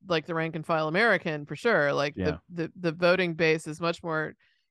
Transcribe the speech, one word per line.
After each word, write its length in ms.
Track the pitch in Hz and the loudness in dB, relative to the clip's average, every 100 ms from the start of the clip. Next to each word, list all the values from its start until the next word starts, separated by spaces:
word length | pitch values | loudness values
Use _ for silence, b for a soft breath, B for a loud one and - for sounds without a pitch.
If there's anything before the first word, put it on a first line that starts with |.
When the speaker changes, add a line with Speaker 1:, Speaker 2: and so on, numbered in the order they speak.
| - | -4
Speaker 1:
like, 180 | 165 156 | -2 -2
the 80 | |
rank 220 | 165 160 160 | -4 -4 -4
and 100 | 151 | -2
file 220 | 160 156 | 0 0
American, 580 | 170 233 185 175 151 147 | 2 4 2 0 -6 -6
for 100 | 151 | -4
sure. 380 | 240 196 143 | 2 4 4
Like, 220 | 139 143 147 | 2 -2 -2
Speaker 2:
Yeah. 200 | 90 - - | -2 -4 -6
Speaker 1:
the, 200 | 175 160 | -8 -8
the, 20 | - | -4
the 120 | 175 | -4
voting 440 | 160 175 185 180 160 | 2 4 4 2 2
base 320 | 165 160 160 | 2 2 -2
is 120 | 156 | -6
much 220 | 170 170 | -4 -4
more 340 | 170 156 151 - _ _ _ | -4 -4 -4 -10 _ _ _